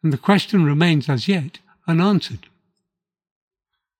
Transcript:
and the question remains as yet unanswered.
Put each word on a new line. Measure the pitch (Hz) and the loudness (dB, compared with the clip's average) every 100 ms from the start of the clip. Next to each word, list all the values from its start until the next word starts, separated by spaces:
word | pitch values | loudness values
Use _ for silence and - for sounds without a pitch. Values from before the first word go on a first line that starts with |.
and | 165 | -2
the | 143 | -4
question | - 196 - 202 | 2 0 2 0
remains | 156 147 175 156 127 | 2 2 2 2 0
as | 135 110 | -4 -2
yet | 196 143 - _ _ - | -4 -4 -14 _ _ -4
unanswered. | 165 185 196 - 104 - _ _ _ _ _ _ _ _ _ _ _ _ _ _ _ | 0 2 0 -2 -14 -16 _ _ _ _ _ _ _ _ _ _ _ _ _ _ _